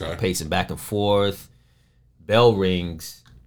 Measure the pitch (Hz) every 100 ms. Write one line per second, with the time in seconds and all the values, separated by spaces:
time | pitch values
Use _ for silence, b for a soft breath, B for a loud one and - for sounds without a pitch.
0 | 82 85 95 87 78 92 87 78 - 104
1 | 101 101 101 98 - _ _ _ _ _
2 | _ _ - 110 120 101 95 90 85 82
3 | - - - -